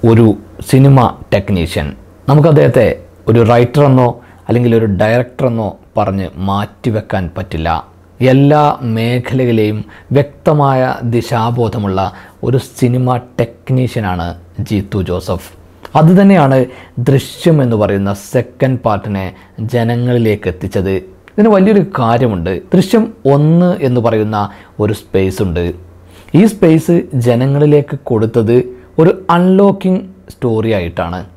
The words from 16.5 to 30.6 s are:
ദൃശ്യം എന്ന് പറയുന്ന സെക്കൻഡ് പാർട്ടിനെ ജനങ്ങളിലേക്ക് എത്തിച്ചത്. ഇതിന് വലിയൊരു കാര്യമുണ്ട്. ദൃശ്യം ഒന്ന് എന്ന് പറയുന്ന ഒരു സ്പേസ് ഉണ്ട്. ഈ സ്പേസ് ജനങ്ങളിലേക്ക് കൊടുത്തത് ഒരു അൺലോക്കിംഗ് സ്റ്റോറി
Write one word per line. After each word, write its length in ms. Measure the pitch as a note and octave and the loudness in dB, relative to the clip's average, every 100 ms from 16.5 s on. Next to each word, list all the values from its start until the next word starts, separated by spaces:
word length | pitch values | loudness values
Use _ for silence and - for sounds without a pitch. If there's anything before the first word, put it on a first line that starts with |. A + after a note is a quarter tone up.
| C3 B2+ - - - B2 | 2 0 -6 -18 -6 0
ദൃശ്യം 500 | C3+ - - F3+ D#3+ | 0 -2 -4 0 2
എന്ന് 140 | B2+ A2+ | 2 0
പറയുന്ന 320 | G2+ G2+ G2 G2+ - | 0 0 -2 -6 -4
സെക്കൻഡ് 520 | C3 A#2+ - C3 B2+ - | -6 -6 -4 -2 -2 -2
പാർട്ടിനെ 400 | G2+ G#2+ G2 F#2+ - - - A2 | -4 -4 -6 -6 -12 -20 -10 -4
ജനങ്ങളിലേക്ക് 760 | B2 A#2 A#2+ B2 B2 A2+ G2+ - | -2 -2 -2 0 0 0 -2 -4
എത്തിച്ചത്. 420 | F2+ F#2+ G#2 F#2+ F#2+ - - - | -6 -6 -4 -2 -4 -6 -20 -12
ഇതിന് 180 | - A3 G3+ | 0 2 4
വലിയൊരു 280 | F#3+ G#3+ E3 - | 4 2 0 -2
കാര്യമുണ്ട്. 560 | A#2 A#2+ B2+ G2 E2 F2+ - F3 | 0 0 0 -2 -4 -6 -2 0
ദൃശ്യം 280 | - A#3 A3 - C3+ | 2 0 0 -4 0
ഒന്ന് 360 | C#3 D3+ E3 F3+ F3+ C#3 | 2 4 2 2 0 0
എന്ന് 140 | B2 A#2 | 0 0
പറയുന്ന 320 | A2+ G#2+ G#2+ G2+ - - - | 0 -2 -2 -6 -8 -20 -4
ഒരു 120 | G#2 G2+ | -4 -4
സ്പേസ് 380 | - G2 F#2+ F#2 G2 | -4 -2 -2 -2 -4
ഉണ്ട്. 180 | E2 F2 E2+ - - - - - D3 | -2 -4 -6 -16 -20 -20 -20 -2 2
ഈ 20 | G#3+ | 2
സ്പേസ് 420 | G3 F3+ D#3+ D#3 E3+ - C3+ | 2 2 2 2 -2 0 -2
ജനങ്ങളിലേക്ക് 720 | A#2+ A#2 C3 C#3+ D3 D3 C#3 C#3 - | 0 0 0 2 4 2 0 -8 -4
കൊടുത്തത് 480 | A#2 A2 A#2 A2 A#2+ B2+ - - - | -2 0 0 2 2 0 -10 -12 0
ഒരു 120 | E3 - - | 2 0 -2
അൺലോക്കിംഗ് 680 | E3+ F3+ F#3+ G3+ G3 F#3 F#3 - - - | 0 2 4 2 2 -2 -2 -4 -18 -20
സ്റ്റോറി 380 | - B2 A2 | -8 -4 -2